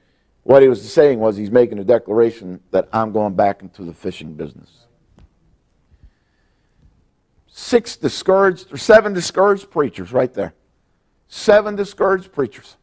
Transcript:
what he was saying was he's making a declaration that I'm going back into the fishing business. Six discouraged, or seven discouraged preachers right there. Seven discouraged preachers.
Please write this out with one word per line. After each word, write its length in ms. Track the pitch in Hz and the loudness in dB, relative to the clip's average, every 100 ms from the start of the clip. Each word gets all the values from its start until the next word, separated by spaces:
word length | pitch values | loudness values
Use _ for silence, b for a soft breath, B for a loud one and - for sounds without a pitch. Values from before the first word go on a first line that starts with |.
| _ _ _ _ | _ _ _ _
what 180 | - 135 | 4 6
he 80 | 135 | 6
was 240 | 120 - | 4 0
saying 260 | 165 147 120 | 2 4 2
was 200 | 110 104 | -2 -2
he's 120 | 104 | 0
making 280 | 123 120 107 | 2 2 -2
a 60 | |
declaration 760 | 98 117 - 110 117 113 92 90 _ | 0 0 0 0 0 -2 -14 -16 _
that 180 | 95 - | -4 -2
I'm 200 | 110 110 | -4 -4
going 220 | 107 104 92 | -4 -4 0
back 260 | 101 98 | -2 -2
into 220 | 95 - | -12 -18
the 100 | 87 | -18
fishing 400 | 80 98 - 80 | -12 -12 -12 -16
business. 520 | 78 78 - _ _ _ _ _ _ _ _ _ _ _ _ _ _ - _ _ _ _ _ _ _ _ _ _ _ _ _ _ | -14 -16 -16 _ _ _ _ _ _ _ _ _ _ _ _ _ _ -20 _ _ _ _ _ _ _ _ _ _ _ _ _ _
Six 500 | - - 240 - - | -18 -2 -2 -2 -6
discouraged, 720 | 147 - - 190 196 180 - | -6 -4 0 2 2 -2 -10
or 60 | 139 | -8
seven 380 | - 214 208 | 4 4 4
discouraged 560 | 185 156 175 202 196 - | -4 -6 0 0 0 -4
preachers 420 | 170 139 - 90 | -4 -4 -6 -4
right 220 | 127 127 | -2 -2
there. 180 | - 87 - _ _ _ _ _ _ _ | -4 -10 -10 _ _ _ _ _ _ _
Seven 480 | - - 208 214 | -4 2 2 2
discouraged 580 | 202 202 - 196 190 180 | -6 -8 -4 -2 -2 -4
preachers. 440 | - 123 - - _ | -6 -6 -8 -20 _